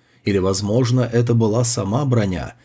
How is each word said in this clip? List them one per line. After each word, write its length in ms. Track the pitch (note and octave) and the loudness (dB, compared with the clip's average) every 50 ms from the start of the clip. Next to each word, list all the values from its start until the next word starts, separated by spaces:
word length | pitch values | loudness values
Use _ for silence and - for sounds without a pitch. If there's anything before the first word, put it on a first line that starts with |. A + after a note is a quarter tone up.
| _ _ _ _ - | _ _ _ _ -4
или, 140 | G#2 G2 G2 | -2 0 2
возможно, 600 | F2+ F#2+ G2 F#2+ G#2 G2+ G#2+ C3 C3 A#2 B2 B2+ | 2 0 0 -2 -2 0 0 0 2 2 0 0
это 340 | A#2+ A#2+ A#2 A#2 A#2+ A#2+ A#2 | 0 0 0 0 0 2 2
была 300 | A2+ A2+ G#2 G#2+ B2 B2 | 2 2 2 2 0 0
сама 400 | A#2+ - - G2 G2 G#2+ C#3 D3 | 0 -2 -2 -2 -2 -2 -2 0
броня, 500 | C3 A#2+ A#2 G#2 F#2+ F2+ D#2 B1+ - - - _ | 0 0 0 0 0 -2 -4 -6 -10 -12 -18 _